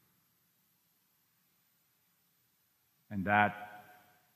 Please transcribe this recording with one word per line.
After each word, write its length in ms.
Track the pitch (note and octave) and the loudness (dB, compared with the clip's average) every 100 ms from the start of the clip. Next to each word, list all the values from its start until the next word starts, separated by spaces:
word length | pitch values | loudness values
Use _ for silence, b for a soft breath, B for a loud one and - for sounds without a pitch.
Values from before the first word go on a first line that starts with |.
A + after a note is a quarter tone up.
| _ _ _ _ _ _ _ _ _ _ _ _ _ _ _ _ _ _ _ _ _ _ _ _ _ _ _ _ _ _ - | _ _ _ _ _ _ _ _ _ _ _ _ _ _ _ _ _ _ _ _ _ _ _ _ _ _ _ _ _ _ -8
And 140 | G2+ F#2+ | -4 2
that 300 | G#2 G#2 - - - - - - - _ | 4 4 0 -12 -18 -20 -20 -20 -20 _